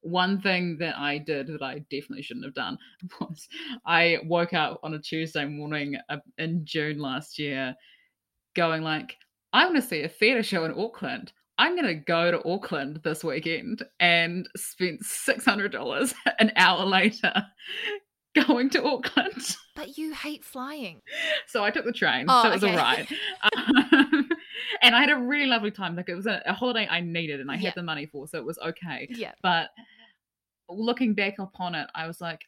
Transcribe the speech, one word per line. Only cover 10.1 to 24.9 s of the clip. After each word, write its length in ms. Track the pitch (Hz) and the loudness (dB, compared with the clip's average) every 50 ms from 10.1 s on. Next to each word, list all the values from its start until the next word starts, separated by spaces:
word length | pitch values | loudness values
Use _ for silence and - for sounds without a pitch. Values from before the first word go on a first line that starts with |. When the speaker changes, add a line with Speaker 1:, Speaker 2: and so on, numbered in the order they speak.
| - - - 220 262 233 - | -2 2 4 4 4 4 2
Speaker 1:
show 220 | - - 175 160 | 0 0 0 0
in 120 | 160 - - | 0 -2 -2
Auckland. 540 | 196 240 - - - 139 127 120 - - _ _ _ _ _ - | -4 -6 -6 -8 -8 -6 -6 -8 -10 -14 _ _ _ _ _ 4
I'm 160 | 240 320 359 359 | 4 4 4 2
gonna 160 | 320 214 170 | 0 0 -2
go 360 | 156 147 - 170 165 170 175 | -2 0 0 2 4 4 4
to 120 | 170 165 - | 2 2 0
Auckland 540 | 160 175 208 - - 185 151 139 139 151 156 | -2 -2 -2 -2 -4 -4 -4 -4 -6 -8 -6
this 220 | - 165 151 - - | -4 -4 -4 -2 -4
weekend," 580 | 165 135 147 156 165 165 156 - - 196 214 - - _ _ | -4 -4 -2 -2 -2 -4 -2 -2 -4 -6 -6 -6 -12 _ _
and 440 | 180 175 170 170 170 165 175 185 180 - _ 196 | 4 4 6 6 4 2 0 -4 -6 -8 _ -10
spent 480 | - - - - 185 180 160 131 - | -10 -10 -4 -2 -2 -2 -2 -4 -8
six 400 | - - - - - 254 - - | -8 -8 -4 0 -2 -2 2 2
hundred 260 | - 202 214 196 208 | 2 2 2 0 -4
dollars 420 | - 110 131 127 - 135 254 254 - - - | -4 -4 -6 -4 -2 -2 -2 -2 -4 -2 -2
<laughs> 140 | - - - | -2 2 4
an 120 | 220 220 - - | 2 4 6 6
hour 280 | 185 175 185 170 185 | 6 6 6 4 2
later 460 | 190 196 185 185 220 214 - - 180 - 190 208 - _ _ - - - - - - 415 | 2 4 4 4 4 2 2 -2 0 0 0 -4 -4 _ _ -16 -14 -12 -8 -6 -6 -6
<laughs> 520 | 403 _ _ _ _ _ _ _ 320 254 | -8 _ _ _ _ _ _ _ 2 4
going 240 | - 285 240 247 269 | 4 2 2 2 2
to 120 | - 320 - | 0 2 2
Auckland. 720 | 302 277 247 254 - - - - 381 427 254 262 - - - - _ _ | 2 0 0 -2 0 0 0 0 0 -4 -6 -6 -6 -8 -8 -10 _ _
Speaker 2:
But 200 | - 302 285 277 - | -14 -12 -12 -10 -8
you 160 | 311 320 311 | -8 -8 -8
hate 300 | - - 294 302 - - | -8 -8 -8 -10 -10 -14
flying. 580 | - - 262 254 269 302 302 254 190 165 - _ - 571 622 659 640 622 587 - | -16 -12 -12 -10 -10 -10 -10 -10 -10 -12 -14 _ -12 -8 -6 -2 -2 -2 -2 -4
Speaker 1:
So 180 | - - 233 202 | -4 -2 0 0
I 60 | 202 | 2
took 160 | 208 320 - | 0 0 -2
the 60 | 233 | -2
train, 340 | 233 - - 156 117 127 123 160 | -2 2 2 2 2 2 4 6
Speaker 2:
Oh, 140 | 262 247 233 | 6 8 8
Speaker 1:
so 60 | 220 | 6
it 40 | - | 4
was 100 | 190 196 | 4 2
Speaker 2:
okay. 100 | 202 175 | 2 4
Speaker 1:
a 40 | 170 | 4
ride. 300 | 139 120 127 - - - | 4 4 2 2 0 -6
<laughs> 60 | 294 - - - - - - | -6 -6 -6 -6 -6 2 2
Um, 840 | 214 - - 247 - 262 247 277 - - 269 269 - - 294 269 - 330 - - - - - - - - - | 4 4 4 4 4 6 6 6 6 6 6 6 6 4 0 2 0 -2 -6 -6 -16 -14 -12 -8 -8 -2 6
and 140 | - 247 | 6 8